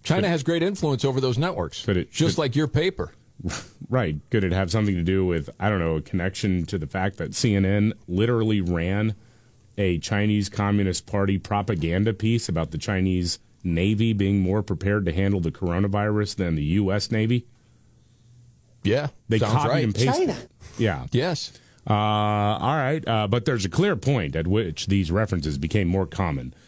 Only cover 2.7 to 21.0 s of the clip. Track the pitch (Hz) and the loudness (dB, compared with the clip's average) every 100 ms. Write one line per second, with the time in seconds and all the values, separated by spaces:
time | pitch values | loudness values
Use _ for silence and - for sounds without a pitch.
2.7 | 139 180 - 90 - - - 87 - - | 0 0 -2 -8 -10 -20 -10 -8 -8 -12
3.7 | - - 127 95 76 - 113 92 92 92 | -18 -4 0 0 -4 -2 0 0 0 0
4.7 | 110 104 90 85 95 92 82 71 - 101 | 0 0 0 2 2 2 0 -4 -4 -2
5.7 | 101 82 78 - 92 92 95 107 92 80 | 0 0 -2 -2 -4 -4 -2 -2 0 -2
6.7 | 95 73 95 98 - 82 - 120 98 95 | -4 -4 -4 -4 -4 -8 -2 2 4 2
7.7 | 104 107 - - 90 117 117 110 107 87 | 2 0 -2 -4 0 2 2 2 0 0
8.7 | 87 85 101 110 104 - - - - - | 0 0 0 -2 -4 -12 -20 -20 -20 -16
9.7 | - 95 85 - 104 107 104 101 - 101 | -2 0 0 -2 0 2 2 0 -2 0
10.7 | 101 95 90 - 104 98 95 - 104 104 | 2 2 -2 -4 -2 0 0 -2 -2 -2
11.7 | 92 82 90 107 101 110 117 - 82 80 | -2 0 2 0 0 0 0 0 -2 -2
12.7 | 80 - 98 92 92 85 - - _ 90 | -4 -2 0 2 0 -2 -4 -12 _ -2
13.7 | 82 98 107 113 104 98 101 90 104 98 | 0 2 2 0 2 2 2 2 0 -2
14.7 | 85 98 104 90 82 98 101 82 - 90 | -4 0 0 0 0 0 0 -2 -2 -2
15.7 | 85 101 101 104 104 101 - 87 80 73 | 0 0 0 0 0 -2 -2 -2 0 0
16.7 | 95 95 101 - 113 110 123 - _ _ | 2 2 0 -2 0 0 0 -2 _ _
17.7 | _ _ _ _ _ _ - - _ _ | _ _ _ _ _ _ -20 -20 _ _
18.7 | - 98 123 147 - - 113 107 127 147 | -6 0 0 -2 -8 -2 0 2 2 2
19.7 | - 113 101 127 294 349 - - _ - | 2 0 2 2 2 0 -2 -10 _ -18
20.7 | - 110 73 | -2 0 0